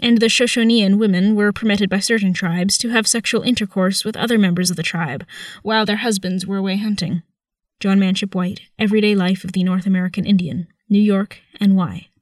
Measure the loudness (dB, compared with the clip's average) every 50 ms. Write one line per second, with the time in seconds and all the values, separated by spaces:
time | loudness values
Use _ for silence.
0 | 0 2 4 4 4 2 2 2 0 0 0 2 2 2 4 4 4 4 2 2
1 | 2 2 2 2 2 2 2 2 2 0 0 0 0 0 0 2 0 0 0 -2
2 | 0 0 0 2 2 0 0 0 -2 -2 -2 0 0 0 0 -2 -2 0 0 0
3 | 0 0 -2 -2 -2 -2 -2 -2 0 0 -2 -2 -2 -4 -2 -2 0 0 0 -2
4 | -6 -6 -6 -4 -2 0 2 2 2 2 2 0 -2 -2 -2 -4 -6 -6 -4 -4
5 | -6 -6 -6 -10 -12 -14 -18 -18 -18 -18 -18 -10 -4 -2 0 0 0 0 -2 -2
6 | -2 -2 -4 -2 -4 -4 -4 -4 -4 -4 -4 -4 -2 -2 -2 -2 -2 -2 -4 -4
7 | -4 -4 -4 -6 -8 _ _ _ _ _ _ _ _ _ _ -6 -2 2 2 2
8 | 2 2 0 -2 -4 -6 -4 -4 -4 -4 -6 -10 -16 _ _ -4 -2 0 2 2
9 | 2 2 2 2 2 0 0 -2 -4 -6 -2 -2 0 0 0 0 0 0 0 0
10 | 0 -2 -4 -4 0 2 2 2 2 0 -6 -6 -8 -10 _ _ _ 0 2 4
11 | 4 4 2 0 0 -4 -8 -20 _ _ _ 0 2 4 4 4 2 0 -6 -10
12 | -14 _ _ _